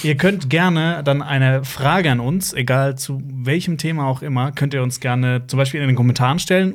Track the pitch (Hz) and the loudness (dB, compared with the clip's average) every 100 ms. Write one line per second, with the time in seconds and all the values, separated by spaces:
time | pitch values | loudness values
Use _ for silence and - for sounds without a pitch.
0 | 151 143 180 196 135 160 185 165 165 170 | -2 2 2 0 0 2 2 2 0 0
1 | 143 143 151 139 131 135 131 - 135 180 | 0 0 0 2 2 2 -2 -2 0 2
2 | 165 123 123 185 185 - 123 131 135 135 | 2 0 0 -2 -4 -4 0 2 0 -2
3 | - 139 139 131 123 165 180 160 160 160 | -6 -8 -8 -6 -2 -2 -2 -4 -2 -2
4 | 139 135 147 127 135 139 143 139 123 123 | -2 -2 -2 -2 -2 0 -2 0 -2 -2
5 | 127 127 127 123 123 131 135 151 139 127 | -2 0 2 0 -2 0 0 0 0 4
6 | 123 120 127 165 - 185 190 | 4 4 2 0 2 2 2